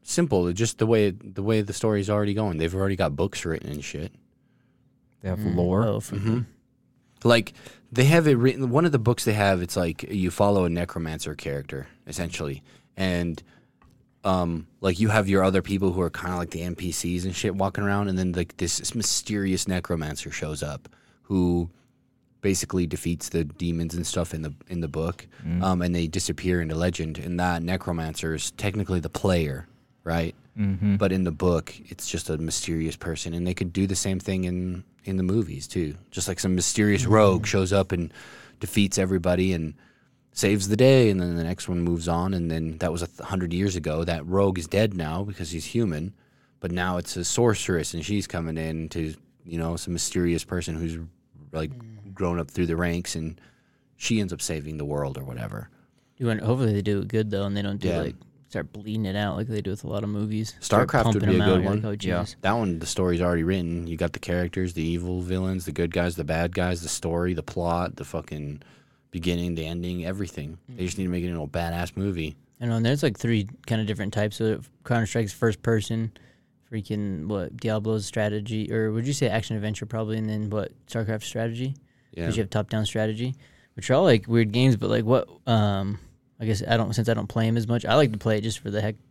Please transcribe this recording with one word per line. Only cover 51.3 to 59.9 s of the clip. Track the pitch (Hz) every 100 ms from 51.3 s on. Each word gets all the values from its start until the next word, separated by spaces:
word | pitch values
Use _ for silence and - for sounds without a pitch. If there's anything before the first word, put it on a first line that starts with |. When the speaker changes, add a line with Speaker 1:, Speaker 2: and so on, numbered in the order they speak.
| - 71
Speaker 1:
like, | 80 78
Speaker 3:
Mm. | 127 113 110 104
Speaker 1:
grown | 95 92 87
up | 78
through | - 85
the | 82
ranks, | 87 85 90 82
and | 80 85 - _ _ _ _ _
she | - 110
ends | 98
up | 82
saving | - 80 73 78
the | 71
world | 73 69 65
or |
whatever. | 67 60 55 - - _ _ _ _ _
Speaker 3:
Dude, | 120
and | 107
hopefully | - 127 120
they | 101
do | 101 101
it | 101
good, | 110 107
though, | 101 98
and | 101
they |
don't | 101 101
do, | 92
Speaker 1:
Yeah. | 85
Speaker 3:
like, | 71 - - _ _
start | 107 76
bleeding | 101 104 110 104
it | 98
out | 104 90
like | 113
they | 107
do | 95
with | 95
a |
lot | -